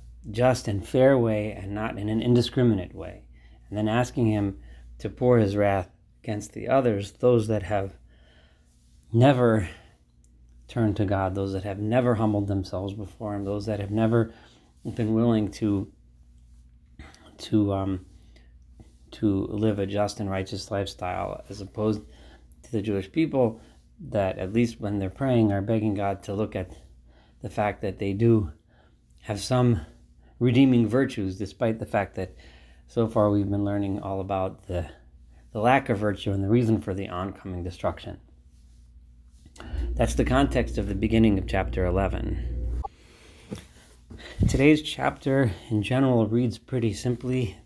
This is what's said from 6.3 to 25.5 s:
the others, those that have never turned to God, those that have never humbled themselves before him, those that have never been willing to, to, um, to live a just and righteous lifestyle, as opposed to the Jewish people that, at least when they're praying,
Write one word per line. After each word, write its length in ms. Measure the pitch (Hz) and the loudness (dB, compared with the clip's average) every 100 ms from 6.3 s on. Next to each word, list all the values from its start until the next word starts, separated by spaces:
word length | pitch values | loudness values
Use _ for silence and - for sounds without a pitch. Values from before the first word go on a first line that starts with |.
| 104 - | -8 -8
the 160 | - 104 | -10 0
others, 440 | 135 123 101 98 | 2 2 0 -2
those 360 | - 123 120 107 | 0 4 4 4
that 140 | 107 | -2
have 320 | 92 104 95 - - _ _ _ _ _ _ _ _ _ _ | -2 -4 -4 -10 -20 _ _ _ _ _ _ _ _ _ _
never 520 | 113 131 127 120 110 90 - - _ _ _ _ _ - - - | 4 6 6 4 4 0 -8 -20 _ _ _ _ _ -20 -20 -10
turned 300 | 120 110 101 | -2 0 0
to 80 | 98 | 0
God, 280 | 98 95 | 0 -2
those 200 | 95 98 | -2 -4
that 100 | 95 | -4
have 140 | 104 98 | -6 -6
never 380 | 107 120 123 110 | -2 0 2 2
humbled 320 | 110 104 101 | 2 0 0
themselves 440 | 98 90 92 98 | -2 -4 -6 -8
before 420 | 104 95 - 107 | -8 -12 -10 -8
him, 100 | 101 | -6
those 200 | 98 104 | -6 -4
that 160 | 104 101 | -4 -4
have 100 | 101 | -2
never 440 | 107 113 117 113 - - - _ _ - | 0 4 4 2 -4 -20 -20 _ _ -10
been 200 | 101 110 | -4 0
willing 360 | 110 120 110 104 | 2 2 2 0
to, 380 | - 107 101 98 - _ - - - - - - - _ - - - - - | -4 -4 -2 -4 -12 _ -20 -20 -20 -20 -20 -20 -20 _ -20 -20 -20 -20 -18
to, 340 | - 110 101 | -2 2 2
um, 320 | 98 98 92 - - - - - - - - - - - | 0 -2 -4 -8 -20 -20 -20 -20 -20 -20 -20 -20 -20 -20
to 340 | - 110 98 - | -2 0 0 -2
live 320 | 104 110 101 | -2 0 0
a 80 | 98 | -2
just 320 | 101 104 - | -2 -4 -4
and 100 | 101 | -4
righteous 440 | 95 92 95 - | -4 -6 -8 -6
lifestyle, 680 | 101 95 - 90 92 95 98 - | -6 -6 -8 -8 -6 -8 -10 -14
as 120 | 98 | -14
opposed 420 | 95 - 107 107 - - - - - - | -12 -4 -2 -2 -6 -20 -20 -20 -20 -20
to 80 | - | -8
the 100 | 110 | -4
Jewish 300 | 104 98 - | -2 -4 -2
people 480 | 160 160 135 120 117 - - _ - 143 | -2 0 2 2 0 -12 -20 _ -20 -6
that, 300 | 110 95 95 | -2 0 -2
at 140 | 95 | -2
least 280 | 113 117 - | 0 0 -2
when 180 | 104 104 | -6 -4
they're 100 | 95 | -4
praying, 440 | - 135 120 107 | -4 0 4 4